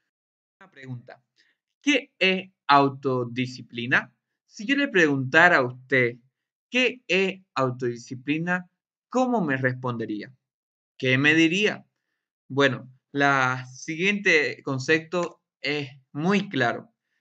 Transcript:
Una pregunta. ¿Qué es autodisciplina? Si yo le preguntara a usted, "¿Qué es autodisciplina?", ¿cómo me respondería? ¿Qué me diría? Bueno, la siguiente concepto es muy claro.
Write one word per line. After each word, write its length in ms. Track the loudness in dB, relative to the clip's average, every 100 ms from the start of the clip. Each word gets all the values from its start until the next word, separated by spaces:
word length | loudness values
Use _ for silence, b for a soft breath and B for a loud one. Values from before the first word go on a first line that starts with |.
| _ _ _ _ _ _
Una 100 | -20
pregunta. 540 | -20 -16 -14 -16 -20 _ _ _ _ _ _
¿Qué 320 | 0 0 -2 -2
es 320 | 0 0 -4 _ 2
autodisciplina? 1400 | 4 4 0 -4 -2 -4 -4 -6 -6 -14 -10 -2 -2 -4 _ _ _ _
Si 200 | -14 -4
yo 100 | -2
le 120 | 0
preguntara 680 | 2 2 2 2 4 6 4
a 80 |
usted, 540 | 0 -6 -2 0 0 -4 _ _ _ _ _
"¿Qué 300 | 0 0 -2 -2
es 320 | 0 0 -4 _
autodisciplina?", 1120 | -2 -2 -2 -6 -6 -12 -12 -4 -4 -2 -4 -6 _ _ _ _
¿cómo 320 | -2 0 0
me 160 | 0 0
respondería? 760 | -2 -2 -6 -6 -8 -8 -12 _ _ _ _ _ _ -6
¿Qué 200 | 0 4
me 160 | 4
diría? 520 | 4 4 2 -2 -4 -14 _ _ _ _ _ -8
Bueno, 440 | 0 2 0 -12 _ _
la 560 | 0 2 2 0 -2 -10
siguiente 960 | -18 -12 -4 -2 0 2 2 2 -4
concepto 800 | -6 -6 0 0 0 -4 -4 -8 _ _
es 300 | -6 -6 -6 -16 _
muy 360 | -4 0 0 0
claro. 440 | 0 0 -2 -12 _ _ _